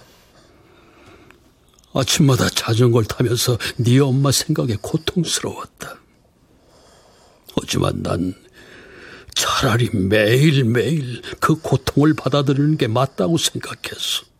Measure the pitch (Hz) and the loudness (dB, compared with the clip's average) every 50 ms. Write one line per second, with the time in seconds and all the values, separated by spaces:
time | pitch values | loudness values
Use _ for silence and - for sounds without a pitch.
0 | - _ _ _ _ _ _ - _ _ _ _ _ _ _ - _ _ _ - | -20 _ _ _ _ _ _ -20 _ _ _ _ _ _ _ -20 _ _ _ -20
1 | - - - - - - - _ _ _ _ _ _ _ _ _ _ _ - - | -20 -20 -20 -20 -20 -20 -20 _ _ _ _ _ _ _ _ _ _ _ -2 -2
2 | 131 - - - 160 135 131 104 92 92 - - - - 117 110 127 120 113 120 | 0 0 2 4 4 4 4 2 0 -2 -2 -4 -2 -2 2 4 4 4 4 2
3 | 107 - - - 131 113 120 120 - - 123 107 - - - - 117 117 123 135 | 2 0 -2 -2 -2 0 0 -2 0 -2 -2 -2 -4 -8 -6 -2 2 4 4 4
4 | 143 135 127 135 135 139 127 - - - 156 160 147 123 104 - - - - 160 | 4 4 2 2 2 2 2 0 0 -2 -2 -2 0 -2 -4 -6 -4 -4 -6 -4
5 | - - - 180 160 - - - - 101 - - - - _ _ - - - - | -4 -4 -4 -2 -2 -2 -4 -6 -6 -8 -8 -10 -14 -14 _ _ -18 -18 -18 -20
6 | _ _ _ _ _ _ _ _ _ _ _ _ _ _ _ _ _ _ _ _ | _ _ _ _ _ _ _ _ _ _ _ _ _ _ _ _ _ _ _ _
7 | _ _ _ _ _ _ _ _ _ - - - - - - 50 50 50 - 50 | _ _ _ _ _ _ _ _ _ -8 -8 -8 -6 -4 -2 -2 0 0 -2 -4
8 | - - - - - 92 - - - - _ - - - - - - - - - | -4 -4 -4 -2 -2 -4 -6 -8 -18 -20 _ -20 -20 -20 -20 -20 -20 -20 -20 -20
9 | - - - - - - - - - - - - - 110 107 117 123 104 - 104 | -20 -20 -20 -20 -20 -10 -6 -4 -4 -2 -2 0 0 0 0 0 0 0 0 -2
10 | 92 95 104 107 107 104 120 131 147 165 139 135 131 110 120 123 98 117 170 156 | 0 2 2 2 4 4 4 4 4 4 4 4 2 2 0 0 0 0 -2 -2
11 | 131 123 120 - - - - - - - 160 156 - - 143 131 - - - 143 | -4 -6 -10 -12 -12 -14 -8 -2 0 0 0 0 0 -2 -2 -2 -2 -2 2 2
12 | 143 156 147 - - 135 139 147 143 135 139 135 147 151 156 156 139 113 113 127 | 4 4 2 0 -2 -2 0 0 0 0 0 2 2 2 2 0 0 0 2 0
13 | 135 - - - 190 175 170 160 - - - - - - - - - - - - | 0 -2 -2 -2 0 0 0 0 0 -4 -6 -6 -10 -10 -14 -14 -14 -14 -12 -10
14 | - - - - - _ _ | -8 -6 -6 -8 -8 _ _